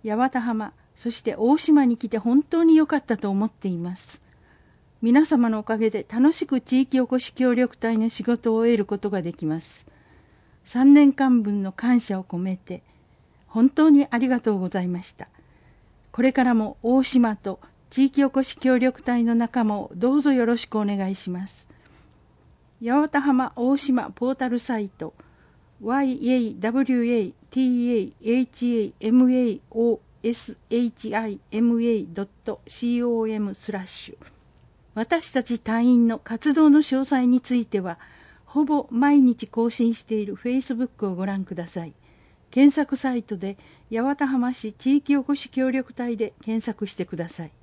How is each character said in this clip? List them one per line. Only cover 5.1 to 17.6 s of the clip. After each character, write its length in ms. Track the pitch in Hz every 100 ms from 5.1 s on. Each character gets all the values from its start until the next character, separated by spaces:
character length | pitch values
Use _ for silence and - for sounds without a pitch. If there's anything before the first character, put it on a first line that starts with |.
| 254 311
様 240 | 285 233
の 80 | 220
お 40 |
か 140 | 208 214
げ 140 | 220
で 160 | 208 -
楽 240 | 226 277
し 140 | 330 -
く 140 | 262
地 220 | - 254
域 180 | 262 262
お 60 | 247
こ 120 | 254
し 160 | -
協 200 | - 254
力 220 | 240 247 -
隊 220 | 226 226
の 100 | 226
仕 160 | -
事 300 | 226 240 226
を 40 | 220
終 140 | 233
え 40 | 233
る 100 | 196
こ 100 | 202
と 140 | 208
が 100 | 190
で 120 | 165
き 120 | -
ま 160 | 156 160
す。 260 | - - _ _ _ _ _ _ _ _
三 320 | - 240 269
年 180 | 285 285
間 300 | 262 269 247
分 200 | 208 208
の 100 | 190
感 280 | - 233 247
謝 180 | - 190
を 60 |
込 140 | 185 175
め 180 | 185 185
て、 260 | - 180 _ _ _ _ _ _ _
本 220 | 226 254
当 220 | - 311
に 160 | 285 277
あ 60 | 240
り 100 | 262
が 120 | 254
と 120 | 226
う 60 | 202
ご 100 | 180
ざ 120 | 190
い 80 | 180
ま 140 | 175
し 100 | 185
た。 160 | - - _ _ _ _ _ _ _ _
こ 100 | -
れ 100 | 254
か 120 | 262
ら 100 | 247
も 220 | 233 214 -
大 200 | 226 254
島 340 | 254 262 233 214
と 240 | 202 185